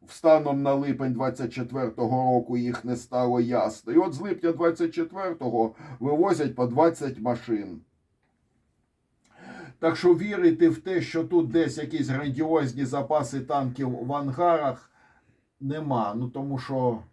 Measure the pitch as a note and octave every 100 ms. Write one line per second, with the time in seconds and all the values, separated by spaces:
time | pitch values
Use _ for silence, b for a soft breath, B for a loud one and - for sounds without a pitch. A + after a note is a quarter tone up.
0 | - - E3 D#3 D3 C#3 C#3 C#3 C#3 B2
1 | C3 A#2 C3 B2+ A#2+ B2+ A#2+ C3 A#2+ A2
2 | A2+ B2+ B2+ B2+ A#2+ A#2+ A#2+ A#2 A#2+ A#2+
3 | - B2 B2 B2 A#2+ B2 A2 A2 - D#3
4 | F#3 C#3 G3+ F3 E3+ E3 E3+ E3 E3+ E3+
5 | E3 F#3 F#3+ E3 B2+ A2+ A2+ B B C3
6 | C3 D3+ F#3+ E3+ C#3 A#2+ B2 B2 E3 E3
7 | C#3+ B2 A#2 A#2 - A2 F#2+ E2 _ _
8 | _ _ _ _ _ _ _ _ _ _
9 | _ _ _ B B B B B E3 D#3+
10 | F3+ E3+ G#3 G3 F3 D#3+ E3+ - F#3 F3+
11 | C3+ E3 E3 F3 C#3 E3 D3+ D3+ D3 D#3
12 | C#3 C3 C#3+ B2+ D#3+ D#3+ C3+ A#2+ C3 C#3
13 | C3+ D#3 C3+ C#3 B2+ C#3+ C3 B2 C3 B2
14 | A#2 C#3+ C#3 C3 F3 E3 D3 B2 _ b
15 | b b b b _ _ C3+ D3+ D3+ B2
16 | G#2 A2 B2 C#3 C#3 C3+ - C3 B2 A2+
17 | -